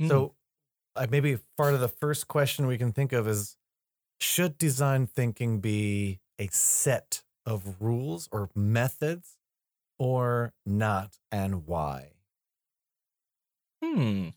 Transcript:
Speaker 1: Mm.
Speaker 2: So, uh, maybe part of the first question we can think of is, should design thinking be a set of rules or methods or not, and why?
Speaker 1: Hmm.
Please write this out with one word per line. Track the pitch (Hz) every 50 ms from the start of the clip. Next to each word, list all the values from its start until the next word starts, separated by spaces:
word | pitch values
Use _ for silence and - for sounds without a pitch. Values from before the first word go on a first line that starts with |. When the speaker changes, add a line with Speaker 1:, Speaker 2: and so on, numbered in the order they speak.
Speaker 1:
Mm. | 156 160
Speaker 2:
So, | 143 135 - - - _ _ _ _ _ _ _ _ _ _ _ -
uh, | - 127 113
maybe | 139 143 139 147 127 110 - _ _ -
part | 147 143 139
of | 131
the | 123 117
first | - - 151 147 147 147 - -
question | - 151 139 123 - - 139
we | 127 127 117
can | 123 120
think | 107 139 143 127
of | 131 120 107 110
is, | 107 101 101 - - _ _ _ _ _ _ _ _ _ _ _ _ -
should | - - - 175 180 170 147
design | - 170 151 127 131 143 139 135 131 127
thinking | - - 139 123 120 - - 123 117 113 101
be | 95 110 107 104 104 104 101 101 101 98 98 - _ _ _ -
a | 104 98
set | - - - - - - - 143 123 104 - _ - - - _ _ _ _
of | 113 110 101 92 98 92 92
rules | 107 113 117 120 131 143 - 170 - -
or | - 107 101 - -
methods | 101 101 104 113 117 123 127 - - 151 156 170 175 - - - _ _ _ _ _ _ _ _ _ _ _ _ -
or | 127 127 127 127 123 120 120 120 117 117 - _ _
not, | 101 101 104 110 107 101 95 98 104 - _ _ _
and | 110 101 95 98 95 87 76
why? | 80 85 80 76 71 69 67 67 76 _ _ _ _ _ _ _ _ _ _ _ _ _ _ _ _ _ _ _ _ _ _ _ _ _ _ _ _ _ _ _ _ _ _
Speaker 1:
Hmm. | 320 330 311 202 127 110 101 98 90 80 -